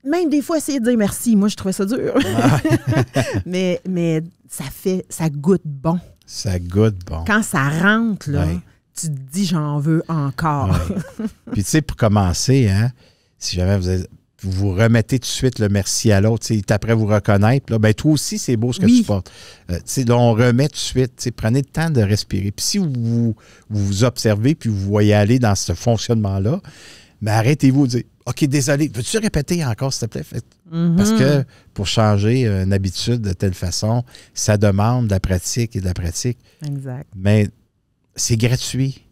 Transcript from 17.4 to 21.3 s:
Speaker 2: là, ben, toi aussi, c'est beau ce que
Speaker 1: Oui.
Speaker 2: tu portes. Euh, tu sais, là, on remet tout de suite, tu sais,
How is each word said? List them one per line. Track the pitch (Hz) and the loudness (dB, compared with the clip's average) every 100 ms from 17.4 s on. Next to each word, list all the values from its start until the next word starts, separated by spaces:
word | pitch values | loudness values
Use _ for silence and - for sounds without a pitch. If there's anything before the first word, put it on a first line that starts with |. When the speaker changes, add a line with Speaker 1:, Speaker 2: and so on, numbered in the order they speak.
| 104 139 - | 4 2 0
Speaker 2:
là, | 113 | 2
ben, | 107 107 | 2 2
toi | 151 | 2
aussi, | 151 - 208 | 2 0 -6
c'est | - 120 | -2 -2
beau | 120 | -2
ce | 127 | 0
que | 196 | 4
Speaker 1:
Oui. | 247 | 4
Speaker 2:
tu | 214 | 4
portes. | 101 - - - - - | -2 -4 -18 -20 -20 -8
Euh, | 87 | -8
tu | - | -4
sais, | - | -4
là, | 123 120 | 2 4
on | 120 | 4
remet | 110 123 120 147 | 4 4 4 0
tout | - | -2
de | |
suite, | - 127 127 _ | -6 -2 -2 _
tu | |
sais, | 123 | -8